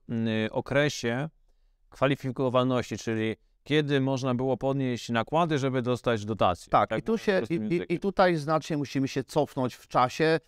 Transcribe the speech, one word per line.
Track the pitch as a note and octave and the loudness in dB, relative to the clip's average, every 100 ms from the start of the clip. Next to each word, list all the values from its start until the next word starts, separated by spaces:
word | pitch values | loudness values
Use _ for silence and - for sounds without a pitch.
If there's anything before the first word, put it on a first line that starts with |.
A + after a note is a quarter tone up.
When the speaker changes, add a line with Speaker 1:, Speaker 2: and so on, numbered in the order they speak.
| - | -8
Speaker 1:
mm, | A#2 A2+ A2 A2 | -4 0 0 -2
okresie | C3 - C3+ D3 - A#2 A#2+ D#3+ _ _ _ _ _ _ | -4 -2 0 0 -2 -4 -4 -6 _ _ _ _ _ _
kwalifikowalności, | - C3+ C3+ C3 B2 C3 B2+ B2+ B2 - G#2 | -2 0 0 -4 -2 0 2 2 0 -2 -6
czyli | - A2 A2 G#2+ _ _ | -4 -2 -2 -4 _ _
kiedy | - D3+ C#3+ C#3 | -2 0 2 0
można | C3+ C3 C3 B2 | 0 -2 -2 -2
było | C3 B2 | 0 -2
podnieść | C3+ C#3 C3 A#2+ - | -2 0 -2 -4 -2
nakłady, | A#2 A2 D#3 E3+ D3 | -2 0 2 2 2
żeby | C3+ C3 | 0 0
dostać | A#2+ B2 B2+ A2+ G#2 | 0 0 0 0 0
dotację. | G#2+ G#2 F2 - | 2 2 2 2
Speaker 2:
Tak, | A2 G#2 | 2 2
Speaker 1:
Tak | A2+ | 0
Speaker 2:
i | |
tu | - | -2
Speaker 1:
mówiąc | A3+ - | -2 2
Speaker 2:
się, | F#3 | 0
Speaker 1:
prostym | A3+ E3+ | 0 -2
Speaker 2:
i, | G#2+ | -2
i, | |
Speaker 1:
językiem. | E3+ - E3+ | -2 -2 -4
Speaker 2:
i | |
tutaj | G3 G3 F#3 E3 | -2 4 4 4
znacznie | C#3+ D#3+ - D3+ | 0 -2 0 -4
musimy | C#3 C#3 C3+ | -2 -2 -2
się | C#3 | -4
cofnąć | - D#3 C3+ C#3 B2+ - | -2 -2 -2 -2 -4 -6
w | - | -4
czasie | C#3+ B2 - D#3+ D#3+ | 0 0 2 2 2